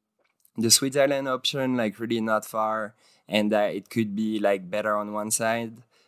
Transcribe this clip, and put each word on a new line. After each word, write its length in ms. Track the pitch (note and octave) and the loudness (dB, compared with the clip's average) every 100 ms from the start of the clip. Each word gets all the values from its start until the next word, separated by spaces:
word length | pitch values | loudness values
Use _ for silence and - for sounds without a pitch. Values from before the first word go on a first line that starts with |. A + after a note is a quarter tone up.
| _ _ _ _ _ - | _ _ _ _ _ -2
the 140 | A2+ | 4
Switzerland 580 | - C3+ C3+ C#3 C#3 C3+ | 4 4 4 4 4 0
option, 480 | B2+ - C#3+ C3 B2+ | -2 -2 -2 0 0
like, 220 | A2 G2 | 0 -2
really 220 | A#2 A#2 | -2 -2
not 240 | A2 G#2+ G#2 | 2 0 0
far, 480 | A2 A2 A2 G#2 - _ _ - | -2 -2 -2 -6 -10 _ _ -2
and 240 | G2+ G#2 | 0 2
that 220 | G#2+ G#2 | 2 2
it 160 | E2+ - | -2 -4
could 260 | - A2 G2+ | -2 -2 -2
be, 220 | A2 G#2+ | -2 0
like, 320 | G2+ G2+ F2+ | 2 0 -2
better 260 | G#2 G#2+ G#2 | -4 -2 -2
on 180 | G#2 | -2
one 180 | G#2 G#2+ | -6 -4
side, 500 | A2 A2+ A#2 A#2 A#2 - _ | -2 0 -2 -4 -10 -20 _